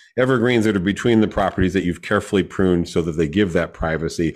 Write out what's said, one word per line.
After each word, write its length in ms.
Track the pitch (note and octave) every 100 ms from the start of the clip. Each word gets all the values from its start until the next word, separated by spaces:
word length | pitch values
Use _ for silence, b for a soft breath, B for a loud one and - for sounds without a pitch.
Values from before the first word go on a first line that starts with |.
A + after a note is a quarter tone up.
| B -
evergreens 480 | B2+ B2+ A#2+ A#2+
that 100 | G#2+
are 60 | G2+
between 400 | F#2 F#2+ A#2+ A2
the 80 | G#2+
properties 460 | - F#2 - F#2
that 100 | F#2+
you've 180 | F2 E2+
carefully 400 | - G#2 - G2+
pruned 460 | F2 - F#2 F2 E2
so 120 | F2+
that 100 | E2+
they 160 | D#2 D#2
give 240 | F#2 G2
that 200 | E2+ D#2+
privacy, 600 | - E2 D#2+ D#2+ - D#2+